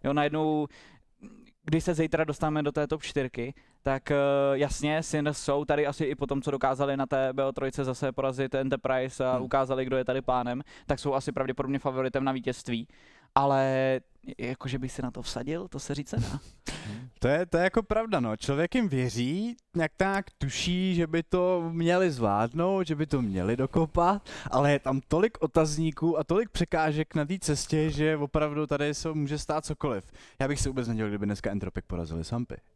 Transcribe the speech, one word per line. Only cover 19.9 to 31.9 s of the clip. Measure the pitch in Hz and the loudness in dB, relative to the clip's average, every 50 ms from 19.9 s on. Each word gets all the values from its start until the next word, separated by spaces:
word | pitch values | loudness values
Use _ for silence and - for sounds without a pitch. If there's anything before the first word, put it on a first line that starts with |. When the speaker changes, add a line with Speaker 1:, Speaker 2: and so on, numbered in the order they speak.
| _ | _
Speaker 3:
tak | _ 190 196 196 196 196 - - _ | _ 0 0 0 -2 -4 -6 -8 _
tuší, | 143 135 - - - 175 180 180 190 190 180 | -6 -6 -4 -4 -2 0 0 2 2 2 2
že | 170 170 | 2 2
by | 160 160 170 | 2 0 -2
to | 165 _ - 180 180 180 185 175 165 165 | 0 _ 2 2 4 4 2 2 0 -2
měli | 165 165 165 165 175 180 190 180 | -2 0 2 4 4 4 4 2
zvládnout, | 147 123 117 104 101 104 113 117 123 160 170 185 196 190 185 | 2 2 2 2 4 4 2 0 0 0 0 2 2 0 0
že | 156 156 | -2 -2
by | 147 156 | -2 0
to | 147 - 135 | 0 0 0
měli | 123 104 95 92 87 101 120 | 0 0 0 0 2 2 2
dokopat, | 123 180 - - 180 165 151 - 170 170 180 202 202 - - - - - - | 2 0 0 2 0 0 2 2 2 4 4 2 0 -2 -10 -14 -12 -8 0
ale | - 127 143 143 | 2 4 4 4
je | 143 139 | 4 2
tam | - 131 131 135 - _ | 2 0 -2 -2 0 _
tolik | - 165 196 233 - - | 2 4 4 2 2 0
otazníků | - 143 _ 165 156 151 151 151 160 160 151 - 160 170 165 147 | -2 2 _ 4 4 4 2 0 0 -2 0 0 0 2 2 0
a | 160 | 0
tolik | - 165 202 240 208 | 2 2 0 0 0
překážek | _ - 175 - - 165 156 156 147 151 156 _ - | _ -2 -2 0 2 2 2 2 0 0 -2 _ -2
na | 160 147 | -2 -2
té | 143 185 190 | -2 -4 -4
cestě, | - - 147 139 - - - 156 151 160 | 0 -2 -2 -2 0 0 0 2 2 2
že | 147 139 151 156 156 | 2 2 2 2 2
opravdu | 151 143 139 - 156 151 151 147 151 151 | 0 -2 0 0 0 0 0 0 -2 -2
tady | 143 143 143 147 151 143 | 0 0 0 0 -2 -2
se | - - 165 | -2 -4 -4
může | 156 156 147 139 151 147 | -2 -2 -2 -2 -2 -4
stát | - - 156 156 - | -2 -2 -2 -2 -2
cokoliv. | - 151 _ - 147 117 98 - - - - - - - _ | -4 -6 _ -2 -2 -2 -2 -4 -10 -20 -20 -20 -20 -6 _
Já | 135 135 | -2 -2
bych | 143 135 | 0 0
se | - 135 | -2 -2
vůbec | 131 131 123 113 | -2 -2 -2 -2
nedělal, | 117 110 110 104 | 0 0 0 0
kdyby | 104 101 104 | 0 -2 0
dneska | 101 101 - - 107 | -2 -2 -2 -4 -4
Entropic | 101 101 95 92 - 92 - | -2 -2 -4 -4 -6 -8 -8
porazili | _ | _